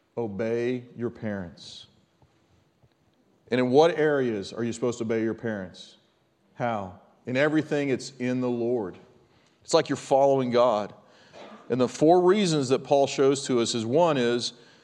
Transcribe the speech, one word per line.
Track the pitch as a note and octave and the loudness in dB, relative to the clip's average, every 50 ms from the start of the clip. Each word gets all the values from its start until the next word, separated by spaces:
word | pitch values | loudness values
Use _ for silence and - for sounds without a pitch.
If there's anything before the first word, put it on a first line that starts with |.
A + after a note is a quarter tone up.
| _ _ _ | _ _ _
Obey | A#2 A#2 G#2 G2 F#2+ A2+ A2+ A#2 A#2+ A#2+ B2 B2+ B2 A#2+ - - | -8 -8 -8 -6 -6 -4 -4 -2 -2 -2 -4 -4 -6 -8 -14 -10
your | A2+ A#2+ A2+ | -8 -8 -8
parents. | A#2 - A#2 G#2+ G2+ G2 F2+ E2+ - - - - - - - - _ _ _ _ _ _ _ _ _ _ _ _ _ _ _ _ _ _ _ _ _ _ _ _ _ _ _ _ _ _ _ - | -8 -8 -8 -8 -6 -8 -10 -12 -16 -20 -20 -20 -20 -20 -20 -20 _ _ _ _ _ _ _ _ _ _ _ _ _ _ _ _ _ _ _ _ _ _ _ _ _ _ _ _ _ _ _ -2
And | A#2 B2+ | 0 0
in | B2+ B2 | 2 4
what | B2+ D3 D#3+ E3+ E3 | 4 4 4 4 4
areas | D3+ D3+ D#3 C#3+ C#3 C3 A#2+ A2 G2 F#2+ - - | 2 0 2 2 0 0 -2 -4 -4 -6 -8 -8
are | - A#2+ | -6 -6
you | A#2 A2 | -6 -4
supposed | - C3 A#2+ A#2 - | -4 -4 -4 -4 -4
to | A2+ | -4
obey | A2+ A2+ A2+ A2 | -4 -2 -2 -2
your | A2+ G#2+ | -2 -4
parents? | - B2 A2+ G#2+ G2+ F#2 - - - - - - _ _ _ _ _ _ _ _ _ _ _ _ | -4 -6 -6 -6 -8 -10 -12 -16 -20 -20 -20 -20 _ _ _ _ _ _ _ _ _ _ _ _
How? | - B2+ A#2 A2+ G#2 G2 F2+ F#2 - _ _ _ _ _ | -6 -4 -4 -4 -6 -8 -10 -14 -18 _ _ _ _ _
In | - B2+ | -4 -2
everything, | C3 D3 D#3 D3+ D#3 D3 - D3+ C#3+ C#3+ C#3 | 0 0 2 2 0 -2 -2 -2 -2 0 -2
it's | B2+ A2 - - - - | -2 -2 -4 -8 -10 -6
in | B2 B2+ B2+ B2+ | -6 -4 -2 -2
the | B2+ B2 | -2 -2
Lord. | B2 A#2 A#2 A#2+ B2+ A#2 G2+ F2 E2+ - - _ _ _ _ _ _ _ _ _ _ _ _ | -2 -2 -2 -2 -2 -4 -4 -8 -12 -16 -20 _ _ _ _ _ _ _ _ _ _ _ _
It's | - - | 0 0
like | D#3+ D3 - | 2 2 0
you're | C#3 | -4
following | - - - C#3+ C3+ C#3 C#3 C3+ C3+ B2+ B2 | -6 0 2 4 4 4 4 4 2 2 2
God. | A#2 A#2+ A#2+ B2 G#2+ G#2 G2+ F#2 - - _ _ _ _ _ _ - - - - - - - - | 2 4 4 4 2 0 -2 -6 -10 -18 _ _ _ _ _ _ -20 -20 -20 -20 -20 -18 -8 -4
And | A#2+ B2+ | -2 0
the | B2 | 0
four | A#2+ - - D3+ D#3+ F3 F3+ | -2 0 2 4 4 6 6
reasons | F3 F3+ G3 G#3+ G3+ E3+ D#3 D3 C3+ A#2+ | 6 4 4 4 2 2 0 0 0 0
that | C#3 C#3 C3+ | 0 -2 2
Paul | C3 D3 C#3 C#3 | 2 2 2 2
shows | B2+ - D3 C3+ C3+ C#3+ C3+ - | 2 2 2 2 2 2 0 -2
to | - C3 A#2 | 0 0 0
us | A2+ A2+ - | 0 0 -2
is, | A#2 A2 | -4 -4
one | A2+ C3 E3 F3 E3 D3 | -2 0 2 2 2 2
is, | C3 A#2+ A#2+ A#2+ B2 A2+ - - - - - _ _ | 2 0 0 0 -2 -4 -6 -10 -14 -20 -20 _ _